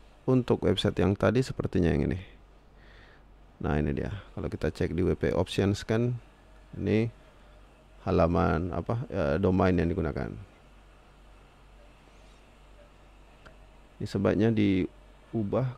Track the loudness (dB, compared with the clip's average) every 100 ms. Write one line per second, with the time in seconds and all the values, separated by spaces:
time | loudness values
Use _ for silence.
0 | -18 -8 0 0 2 0 2 2 0 2
1 | 2 4 2 2 0 -4 -4 0 2 2
2 | 0 -2 -8 -20 -20 -20 -20 -20 -20 -20
3 | -20 -20 -20 -20 -20 -8 -2 0 0 -2
4 | -4 -8 -12 -10 -8 -4 -4 -2 -4 0
5 | 0 0 0 0 -2 0 0 0 -2 -2
6 | -2 -4 -10 -20 -20 -20 -18 -8 0 0
7 | 0 -6 -20 -20 -20 -20 -20 -20 -20 -12
8 | -2 2 2 2 0 0 -2 -6 -4 -6
9 | -4 -2 -2 2 2 4 2 2 0 -2
10 | -4 -4 -8 -10 -16 -20 -20 -20 -20 -20
11 | -20 -20 -20 -20 -20 -20 -20 -20 -20 -20
12 | -20 -20 -20 -20 -20 -20 -20 -20 -20 -20
13 | -20 -20 -20 -20 -20 -20 -20 -20 -20 -14
14 | -6 0 2 4 2 4 2 2 0 -6
15 | -20 -20 -8 -6 -2 -2 -2